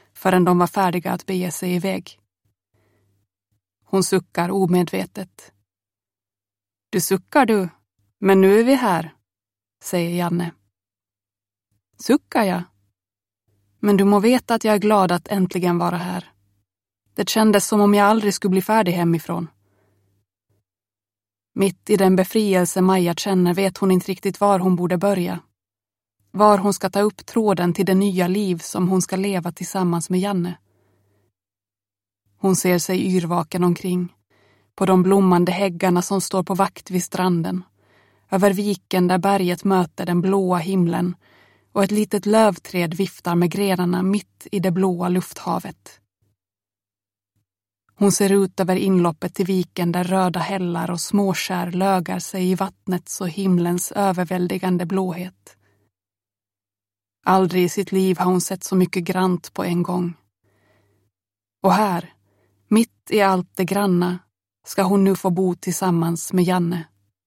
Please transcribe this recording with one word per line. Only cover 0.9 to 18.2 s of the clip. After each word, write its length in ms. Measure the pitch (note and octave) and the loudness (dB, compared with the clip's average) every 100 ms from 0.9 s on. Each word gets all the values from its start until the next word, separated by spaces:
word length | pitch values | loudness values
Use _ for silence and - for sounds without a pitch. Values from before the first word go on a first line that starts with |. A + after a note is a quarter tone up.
| F3 F3 | -2 -4
att 140 | F3+ - | -8 -6
bege 260 | F#3 F3+ | -6 -6
sig 240 | - F#3 F3+ | -6 -4 -4
iväg. 440 | F#3 F#3+ F3+ - _ _ _ _ _ _ _ _ _ _ _ _ _ _ _ _ _ | -4 -6 -10 -20 _ _ _ _ _ _ _ _ _ _ _ _ _ _ _ _ _
Hon 180 | F#3+ | -2
suckar 480 | F#3 F#3+ - - F3 | 0 -2 -4 -6 -4
omedvetet. 1040 | G3 F#3 F3+ E3+ F#3+ F#3 - F#3+ _ - _ _ _ _ _ _ _ _ _ _ _ _ _ _ | 0 0 2 0 -4 -10 -12 -16 _ -20 _ _ _ _ _ _ _ _ _ _ _ _ _ _
"Du 120 | - | -4
suckar 440 | - F#3+ - D4+ B3 | -2 -2 0 2 4
du, 240 | A3 F#3 - _ _ _ - | 2 -2 -8 _ _ _ -4
men 220 | F#3+ F#3+ | 4 6
nu 180 | F#3+ G3+ | 6 6
är 40 | |
vi 120 | A#3 C4+ | 4 2
här", 400 | B3 E3+ E3 - _ _ _ _ _ _ | 2 -2 -4 -14 _ _ _ _ _ _
säger 340 | - F3+ E3+ F3 | -6 -4 -2 -2
Janne. 340 | F3 F3 E3+ - _ _ _ _ _ _ _ _ _ _ _ _ _ - | -2 -2 -6 -10 _ _ _ _ _ _ _ _ _ _ _ _ _ -10
"Suckar 460 | - C4+ - - | 0 0 0 -2
jag? 200 | G#3 F3+ F3 _ _ _ _ _ _ _ _ _ _ _ | 0 -2 -6 _ _ _ _ _ _ _ _ _ _ _
Men 180 | G#3 G3+ | 0 4
du 60 | |
må 160 | G3 G3+ | 4 4
veta 360 | G#3+ B3+ - A3+ | 4 2 0 -2
att 80 | |
jag 120 | A3 G#3 | 0 2
är 40 | |
glad 320 | G#3 G#3+ F#3 | 2 2 2
att 160 | F3 - | 0 -2
äntligen 500 | G3+ F#3 F#3 F3 F3 | -2 -2 -2 -2 0
vara 200 | F3 F3 | -2 -4
här. 360 | F3 F3+ - _ _ _ _ _ _ _ _ | -6 -8 -12 _ _ _ _ _ _ _ _
Det 160 | - G3 | -8 -2
kändes 380 | - A3 G3+ - | 2 4 4 2
som 140 | G#3+ | 2
om 120 | G3+ | 4
jag 140 | G3+ G3+ | 6 4
aldrig 260 | A3 | 2